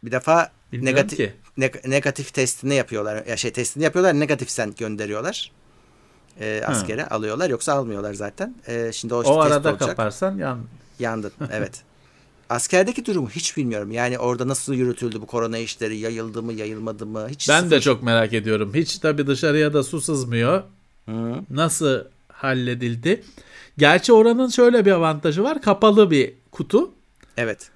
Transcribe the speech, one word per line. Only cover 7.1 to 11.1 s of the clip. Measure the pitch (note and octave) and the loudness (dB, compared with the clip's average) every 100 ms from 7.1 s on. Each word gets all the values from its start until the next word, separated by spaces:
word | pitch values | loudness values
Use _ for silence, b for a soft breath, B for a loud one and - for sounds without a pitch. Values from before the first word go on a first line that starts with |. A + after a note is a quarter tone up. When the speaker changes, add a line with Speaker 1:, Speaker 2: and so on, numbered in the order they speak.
| A2 G#2+ A2+ F3 | -6 -4 -4 -4
Speaker 1:
yoksa | A#2+ - | -4 -2
almıyorlar | C#3 A#2+ G#2 G#2 | -2 -2 -6 -8
zaten. | G2+ G#2 - G#3 A#3+ - | -8 -10 -8 -10 -10 -10
E, | A#2 A#2 | -6 -6
şimdi | A2 A#2 | -6 -4
o | A#2+ | 0
Speaker 2:
O | |
Speaker 1:
test | A#2+ D3+ D3+ | 4 4 4
Speaker 2:
arada | D3 D#3 | 4 2
Speaker 1:
olacak. | G2+ C3+ | 0 -2
Speaker 2:
kaparsan | F#3 G#2+ - F#3+ G3 | -2 -4 -2 -4 -4
yan- | D3+ B2 A#2 - - _ | -6 -8 -12 -18 -20 _
Speaker 1:
Yandın, | A#2+ | -6